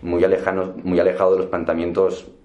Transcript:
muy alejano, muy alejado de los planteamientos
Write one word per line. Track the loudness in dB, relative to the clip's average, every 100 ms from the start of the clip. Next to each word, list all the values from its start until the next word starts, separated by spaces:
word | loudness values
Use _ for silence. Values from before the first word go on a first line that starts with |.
muy | -4 0
alejano, | 2 2 0 -2 -4 -6
muy | -2 2
alejado | 2 2 2
de | 2
los | 0
planteamientos | -4 -2 -2 -2 0 0 0 -12 -20